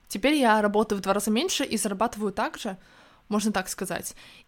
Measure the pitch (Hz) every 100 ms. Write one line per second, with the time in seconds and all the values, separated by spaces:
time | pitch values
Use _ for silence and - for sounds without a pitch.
0 | - 208 254 302 233 214 208 208 214 202
1 | 190 196 220 214 370 - 277 220 214 196
2 | 233 208 208 190 269 - 220 185 - -
3 | - _ - 208 208 208 185 - 185 175
4 | - - - -